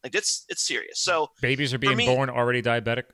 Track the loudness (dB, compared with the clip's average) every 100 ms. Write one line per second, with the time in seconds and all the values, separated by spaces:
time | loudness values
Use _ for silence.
0 | -2 -2 -2 -6 -6 -6 -2 -4 -6 -4
1 | 0 2 0 _ -2 0 0 0 2 2
2 | 4 2 2 0 0 2 2 0 0 -2
3 | -4